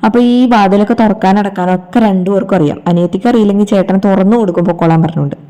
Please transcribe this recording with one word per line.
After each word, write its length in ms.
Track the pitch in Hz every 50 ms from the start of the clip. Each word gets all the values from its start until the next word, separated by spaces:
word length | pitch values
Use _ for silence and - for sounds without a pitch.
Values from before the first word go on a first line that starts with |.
| -
അപ്പോൾ 140 | 220 208 240 247 240 240
ഈ 20 | 247 254 247 240
വാതിലൊക്കെ 440 | 220 202 190 190 202 208 208 240 240
തുറക്കാൻ 380 | 226 214 190 190 - 190 190 208 208
അടക്കാനൊക്കെ 560 | 196 196 - 180 180 185 180 180 - - 240 220
രണ്ടു 220 | 214 190 185 180 190 202
പേർക്കും 220 | 190 170 - 202 180
അറിയാം. 180 | 151 143 147 - - 180
അനിയത്തിക്ക് 380 | 175 170 175 175 - 190 - 240
അറിയില്ലെങ്കിൽ 380 | 240 233 214 202 196 202 208 202 220
ചേട്ടൻ 240 | 196 185 - 190 196 190
തുറന്നു 320 | 202 190 202 190 190 226 240
കൊടുക്കും 260 | 220 185 175 170 175 185
പൊക്കോളാൻ 320 | 170 170 170 165 165 160 160
പറഞ്ഞുകൊണ്ട്. 300 | 160 160 156 143 143 139 - -